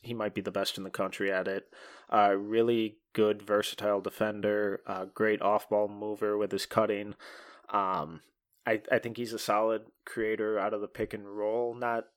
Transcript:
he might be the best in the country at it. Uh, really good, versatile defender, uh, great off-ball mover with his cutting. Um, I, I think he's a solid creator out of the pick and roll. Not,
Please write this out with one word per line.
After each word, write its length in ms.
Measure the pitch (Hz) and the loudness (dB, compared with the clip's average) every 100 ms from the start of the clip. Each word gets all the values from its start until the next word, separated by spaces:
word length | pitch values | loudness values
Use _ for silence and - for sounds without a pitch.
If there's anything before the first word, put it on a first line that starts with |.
he 100 | 120 | -8
might 220 | 117 107 | -6 -4
be 60 | 98 | -4
the 100 | 95 | -4
best 260 | 98 95 - | -2 -2 -4
in 80 | |
the 60 | 95 | -6
country 400 | - 95 - 98 | -4 -4 -2 0
at 160 | 92 95 | 0 -2
it. 220 | 95 - - - - - | -4 -8 -16 -20 -20 2
Uh, 220 | 110 101 98 | 6 6 4
really 600 | 104 113 117 117 110 - _ | 2 2 4 2 0 -6 _
good, 260 | - 107 104 | 2 4 2
versatile 600 | - 104 104 - 104 101 | 2 2 2 -2 0 0
defender, 800 | 98 - 107 104 104 104 104 98 - | 0 -2 -2 0 0 2 0 -2 -6
uh, 160 | 95 | -8
great 360 | 95 - 110 107 | -6 0 2 2
off-ball 480 | 98 104 - 104 104 | 2 2 2 0 0
mover 480 | 101 107 104 107 104 | -4 -8 -2 0 0
with 140 | 101 | 0
his 160 | 98 - | -2 0
cutting. 480 | - 107 101 104 - - - - - - | 2 2 0 -6 -12 -16 -20 -20 -20 -2
Um, 480 | 101 95 92 76 80 - _ _ _ 120 | 0 0 0 -4 -10 -20 _ _ _ -2
I, 160 | 110 - | -2 0
I 80 | 120 | 0
think 180 | 117 117 | 0 -6
he's 160 | 117 | -8
a 60 | 110 | -6
solid 440 | - 104 110 110 110 _ | 0 2 2 0 -4 _
creator 540 | - - 110 110 107 107 | -10 -4 -2 -2 -2 0
out 160 | 101 | -2
of 60 | 107 | -4
the 80 | 101 | -6
pick 260 | - 107 | -6 -6
and 100 | 104 | -8
roll. 480 | 101 104 107 117 120 | -10 -4 -2 -2 -2
Not, 340 | 120 120 117 - | -4 -2 -2 -4